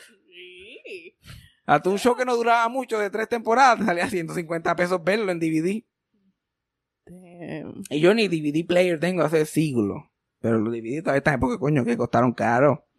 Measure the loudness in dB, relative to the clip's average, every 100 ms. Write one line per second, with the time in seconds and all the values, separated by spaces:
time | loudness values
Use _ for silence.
0 | -20 _ _ -20 -20 -20 -20 -20 -18 -18
1 | -18 _ -20 -20 -20 _ 0 0 2 0
2 | 0 0 -2 0 2 2 2 -4 -6 -4
3 | -4 -4 -4 -4 0 4 6 4 0 0
4 | -2 -4 -4 -6 -6 -4 -2 0 0 0
5 | 0 0 -2 -2 -2 0 -2 -4 -8 _
6 | _ _ _ _ _ _ _ _ _ _
7 | -20 -20 -20 -14 -10 -10 -10 -14 -6 2
8 | 4 4 2 0 -2 -2 0 2 2 2
9 | -2 0 2 2 0 0 0 0 -2 -4
10 | -12 _ _ _ 0 0 0 -4 -6 -6
11 | -2 0 0 0 -2 0 0 0 0 -2
12 | 0 2 2 2 0 4 4 2 _